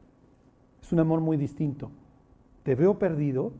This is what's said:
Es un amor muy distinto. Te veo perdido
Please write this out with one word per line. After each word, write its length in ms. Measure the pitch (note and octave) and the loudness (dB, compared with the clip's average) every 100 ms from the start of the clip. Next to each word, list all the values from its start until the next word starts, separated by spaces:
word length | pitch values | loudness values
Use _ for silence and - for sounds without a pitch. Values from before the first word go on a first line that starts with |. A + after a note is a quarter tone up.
| - _ - _ _ _ _ _ | -20 _ -20 _ _ _ _ _
Es 120 | - | -2
un 80 | E3+ | 0
amor 200 | D#3+ D#3+ | 2 2
muy 160 | D#3+ D#3 | 0 0
distinto. 540 | C#3+ - D3+ - A#2 - - _ _ - _ - | -2 -4 -6 -6 -12 -16 -20 _ _ -20 _ -8
Te 140 | - B2+ | -2 4
veo 220 | F3+ G3+ | 4 4
perdido 540 | F#3+ D3+ D3 C3 G#3 | 0 0 -2 -2 -4